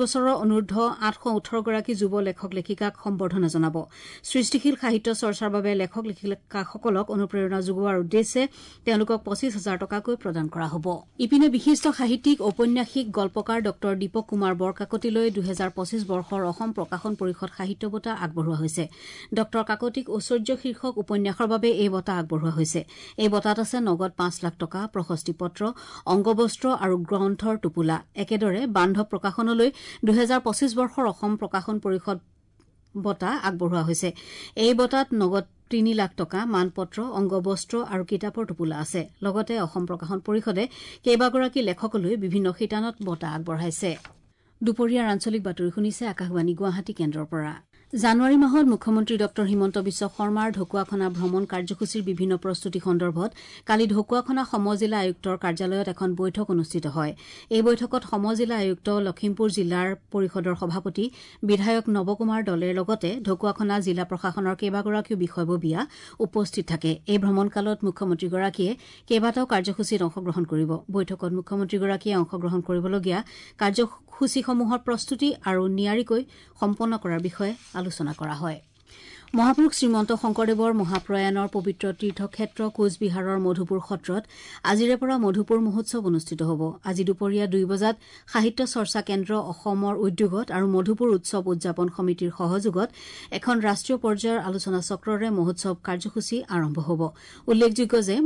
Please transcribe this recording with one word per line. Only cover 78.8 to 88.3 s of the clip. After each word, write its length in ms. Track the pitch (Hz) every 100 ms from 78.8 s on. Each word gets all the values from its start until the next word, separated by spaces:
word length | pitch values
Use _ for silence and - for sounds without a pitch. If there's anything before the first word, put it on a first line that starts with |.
| _ - - - - 233
মহাপুৰুষ 340 | 240 277 311 -
শ্ৰীমন্ত 320 | 247 220 214 226
শংকৰদেৱৰ 500 | 226 214 226 220 226 226
মহাপ্ৰয়াণৰ 680 | 175 185 - 196 196 196 196 208
পবিত্ৰ 280 | 190 185 196 180
তীৰ্থক্ষেত্ৰ 600 | 208 196 202 - 214 - 214 214
কোচবিহাৰৰ 600 | 202 175 208 180 185 196 185
মধুপুৰ 340 | 180 175 190 -
সত্ৰত 340 | 190 - 190 - - - - -
আজিৰে 260 | 208 240 247
পৰা 120 | 262 262
মধুপুৰ 340 | 208 190 202 226 220
মহোৎসৱ 360 | 208 220 240 190
অনুষ্ঠিত 300 | 165 - 160 160
হ'ব। 140 | 156 160 - 196
আজি 140 | 185 190
দুপৰীয়া 380 | 180 202 208 208
দুই 120 | 190 185
বজাত 260 | 196 220 220 - - -